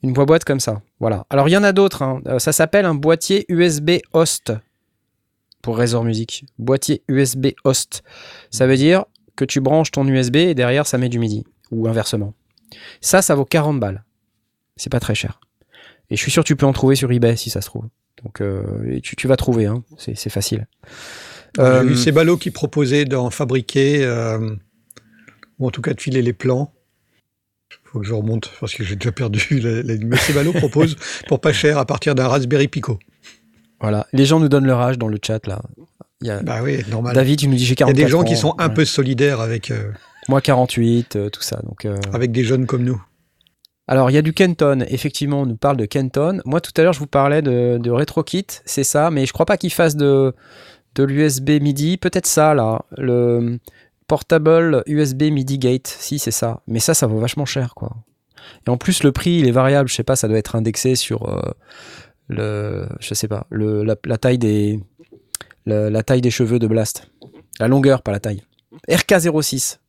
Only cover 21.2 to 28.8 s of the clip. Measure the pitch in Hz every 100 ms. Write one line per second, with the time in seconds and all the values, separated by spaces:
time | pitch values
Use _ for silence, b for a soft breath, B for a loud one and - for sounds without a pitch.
21.2 | B B B - 127 127 127 123 160 147
22.2 | 165 170 - - 156 - 139 143 143 131
23.2 | 123 - 139 131 117 143 135 147 131 117
24.2 | 113 110 113 104 _ _ _ - b b
25.2 | b b - _ 131 120 131 127 - 131
26.2 | 123 117 131 127 147 _ _ _ _ _
27.2 | _ _ _ _ _ - _ 127 101 113
28.2 | 107 113 - - - -